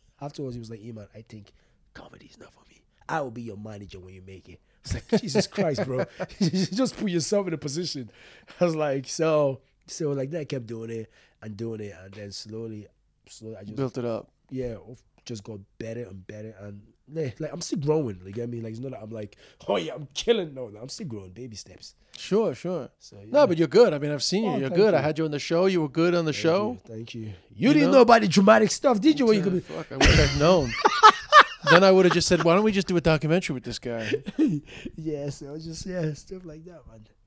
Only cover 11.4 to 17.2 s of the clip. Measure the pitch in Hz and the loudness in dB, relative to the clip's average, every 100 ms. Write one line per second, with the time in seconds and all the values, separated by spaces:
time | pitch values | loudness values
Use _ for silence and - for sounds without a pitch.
11.4 | 110 104 117 110 104 95 98 101 101 98 | -14 -10 -8 -8 -12 -16 -18 -16 -14 -14
12.4 | 107 110 113 107 98 _ _ _ _ - | -14 -12 -12 -12 -16 _ _ _ _ -20
13.4 | 110 104 104 123 131 127 120 113 - _ | -16 -16 -12 -8 -6 -6 -6 -6 -10 _
14.4 | _ 131 123 107 95 123 _ _ - 110 | _ -10 -8 -10 -16 -20 _ _ -14 -14
15.4 | 113 104 98 - 113 117 117 95 92 107 | -14 -18 -18 -16 -12 -12 -12 -16 -16 -16
16.4 | 110 98 104 101 104 _ _ 160 | -16 -16 -18 -18 -20 _ _ -8